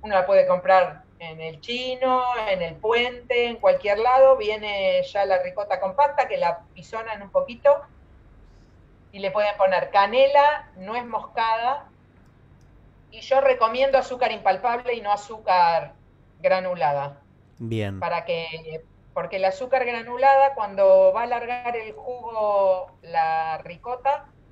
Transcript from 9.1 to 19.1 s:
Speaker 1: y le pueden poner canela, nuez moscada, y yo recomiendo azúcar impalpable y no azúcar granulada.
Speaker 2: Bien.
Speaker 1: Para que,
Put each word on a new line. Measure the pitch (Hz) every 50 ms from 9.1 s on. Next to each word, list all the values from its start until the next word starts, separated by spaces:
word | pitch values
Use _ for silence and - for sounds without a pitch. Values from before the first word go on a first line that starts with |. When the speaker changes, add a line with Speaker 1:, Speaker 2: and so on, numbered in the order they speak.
Speaker 1:
y | _ 202
le | 196 196
pueden | 185 214 208 208 202 208
poner | 202 190 190 175 - -
canela, | - 202 196 196 220 254 269 269 285 285 285 294 302 294 - - _
nuez | 185 185 196 220 247 240
moscada, | 233 226 214 - - - - 226 226 220 226 233 240 247 - - - _ _ _ _ _ _ _ _ _ _ _ _ _ _ _ _ _ _ _ _ _ _ _ _
y | - 220
yo | 220 - 269 269
recomiendo | 277 262 254 247 233 220 226 254 269 269 269 262
azúcar | 247 - 254 247 254 226
impalpable | 220 208 - 196 190 190 - 247 233 240 240 247 240
y | 226
no | 208 202
azúcar | 208 202 - - 226 220 220 - 185 185 175 170 170 160 147 143 - _ _ _ _ _ _ _ _ _
granulada. | 165 185 185 185 180 185 180 175 165 147 143 143 139 143 143 - _ _ _ _ _ _ _ _
Speaker 2:
Bien. | 120 113 113 113 107 101 98 98
Speaker 1:
Para | - 175 175 175 160
que, | - 175 165 165 165 160 160 160 160 156 160 - _ _ _ _ _